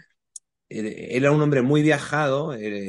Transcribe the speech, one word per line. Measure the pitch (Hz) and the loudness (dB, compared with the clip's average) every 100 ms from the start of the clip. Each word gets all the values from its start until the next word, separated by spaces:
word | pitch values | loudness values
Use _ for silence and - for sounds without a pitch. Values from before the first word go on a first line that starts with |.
| _ _ _ - _ _ - | _ _ _ -20 _ _ -14
él, | 110 107 | -8 -8
él | - - 127 | -10 -6 0
era | 139 | 2
un | 151 | 4
hombre | 147 139 | 4 2
muy | 123 151 | 4 4
viajado, | 151 143 - 147 147 135 160 | 4 2 0 -2 0 -2 -4
él, | 117 107 104 | -8 -8 -6